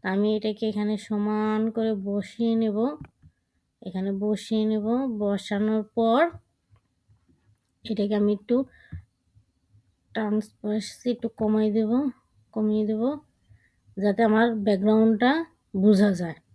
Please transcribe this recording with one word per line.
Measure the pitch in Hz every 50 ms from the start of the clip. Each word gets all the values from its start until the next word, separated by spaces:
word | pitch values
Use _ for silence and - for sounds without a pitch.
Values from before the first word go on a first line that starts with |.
তা | - 196
আমি | 190 196 208 214 214
এটাকে | 214 214 220 208 208 220 214
এখানে | 208 208 208 208 214
সমান | 208 - - 214 208 208 214 214 214 214 214 214 214 220 226
করে | 220 226 220 220 220
বসিয়ে | 196 190 202 202 202 190 - - - 233 226 226
নেব। | 226 226 220 202 208 226 269 302 311 - - _ _ _ - _ _ _ _ _ _ _ _ _ _
এখানে | - 185 175 185 190 196
বসিয়ে | 196 196 202 208 214 202 - - 226 214 214
নেব, | 214 220 214 208 214 233 254 269 269 226 208
বসানোর | 208 202 202 190 - - 208 202 214 214 220 220
পর | 208 - _ - 226 226 226 269 330 339 330 - _ _ _ _ _ _ _ _ _ _ _ _ _ _ _ _ _ _ _ _ _ _ _ _ _ _ _ _ _ -
এটাকে | 220 202 202 202 214
আমি | 208 208 208
একটু | 208 202 - - 240 254 269 - _ - - _ - - - _ _ _ _ _ _ _ _ _ _ _ _ _ _ _ _ _ _ _ _ _
ট্রান্সপারেন্সি | _ 226 220 208 208 214 208 - _ _ - 208 208 220 208 - - - - 247
একটু | 240 240 - 226
কমাই | _ - 220 208 214 214 214 214
দেব, | 208 220 220 214 233 254 294 269 - _ _ _ _ _ _ _
কমিয়ে | _ 220 214 214 214 214 214
দেব, | 208 220 214 226 262 302 294 _ _ _ _ _ _ - _ _ _ _ _ _ _ _
যাতে | - 196 208 196 202
আমার | 233 214 214 220 233 240 226
ব্যাকগ্রাউন্ডটা | 220 202 208 202 190 196 214 214 220 220 226 226 202 240 247 285 330 330 - _ _ _ _ -
বোঝা | 190 185 208 214 190 208 208
যায়। | 190 175 175 165 156 - _ _